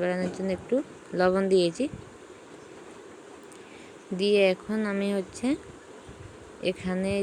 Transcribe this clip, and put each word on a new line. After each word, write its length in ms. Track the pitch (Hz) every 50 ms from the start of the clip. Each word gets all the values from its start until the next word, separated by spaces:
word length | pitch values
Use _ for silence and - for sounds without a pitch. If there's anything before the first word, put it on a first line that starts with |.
বাড়ানোর 300 | 175 180 180 180 185 180 180
জন্য 140 | - 190 190 185 180
একটু 180 | - - 233 262 311 - - - - - - 175
লবণ 260 | 185 185 185 190 196 190 190
দিয়েছি। 320 | 190 175 170 165 - 247 311 - - - - - - - - - - - - - - - - - - - - - - - - - - - - - - - - - - - - - - - - - - - - 196 180
দিয়ে 220 | 190 208 208 202 196 190 185
এখন 240 | 185 - - 214 220 220 208 196
আমি 160 | 196 196 202 202
হচ্ছে 300 | 196 185 - - - - 247 294 - - - - - - - - - - - - - - - - - - - - - - -
এখানে 420 | 185 - - 185 185 185 190 196 202 202